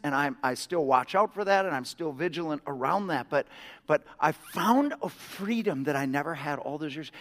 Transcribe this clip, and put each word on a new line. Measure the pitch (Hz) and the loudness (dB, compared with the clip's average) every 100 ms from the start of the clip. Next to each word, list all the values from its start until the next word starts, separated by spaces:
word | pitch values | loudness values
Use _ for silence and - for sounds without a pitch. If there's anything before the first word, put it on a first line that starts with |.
and | 147 | 0
I'm, | 139 143 131 | 2 0 0
I | 131 | -2
still | 123 - 175 135 | -2 -2 0 4
watch | 127 123 190 | 4 4 2
out | 214 | 2
for | 196 | 0
that, | 196 196 190 | 2 4 4
and | 139 | -2
I'm | |
still | 127 - 160 | -6 -6 -6
vigilant | 135 175 160 165 147 143 | -2 -2 -2 -4 -4 -6
around | 135 135 190 190 | -2 2 2 0
that. | 139 139 | -2 0
But, | 143 - - - - - | 0 0 -8 -20 -14 0
but | 151 - - | 0 0 0
I | 151 | 0
found | - - 185 185 254 294 - | 0 -8 -2 4 4 4 -2
a | 185 | -6
freedom | - - - 196 233 208 135 139 | -8 -14 -8 -2 0 0 -2 0
that | 139 | 0
I | 135 | 0
never | 143 143 135 | 0 -2 -4
had | 143 135 | -4 -4
all | 131 147 | -4 -6
those | 151 | -6
years." | 143 151 - | -8 -10 -16